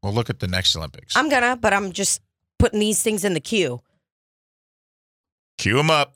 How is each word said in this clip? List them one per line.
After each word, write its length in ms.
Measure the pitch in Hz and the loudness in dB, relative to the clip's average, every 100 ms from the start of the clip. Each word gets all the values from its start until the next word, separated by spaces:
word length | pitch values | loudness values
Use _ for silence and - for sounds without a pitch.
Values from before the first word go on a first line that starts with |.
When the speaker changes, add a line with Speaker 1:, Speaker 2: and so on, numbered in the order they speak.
Speaker 1:
We'll 100 | 101 | -2
look 160 | 104 117 | -2 -4
at 100 | - | -4
the 80 | 92 | -4
next 280 | 92 87 85 | -2 0 -2
Olympics. 420 | 78 - - - | -6 -14 -4 0
Speaker 2:
I'm 120 | 294 | 2
gonna, 260 | 277 240 247 | 2 2 0
but 180 | 226 | 0
I'm 180 | 196 196 | 0 -2
just 300 | 170 190 - _ _ _ _ | -4 -4 -4 _ _ _ _
putting 200 | 240 214 | 2 4
these 220 | 214 208 | 0 0
things 240 | - 214 196 | 0 0 0
in 80 | |
the 60 | 170 | -2
queue. 400 | - 226 160 120 _ _ _ _ _ _ _ _ _ _ _ _ _ _ _ _ _ - | -2 0 0 -4 _ _ _ _ _ _ _ _ _ _ _ _ _ _ _ _ _ -6
Speaker 1:
Queue 220 | 104 120 | 0 2
'em 100 | 156 | 2
up. 240 | 156 143 | 2 0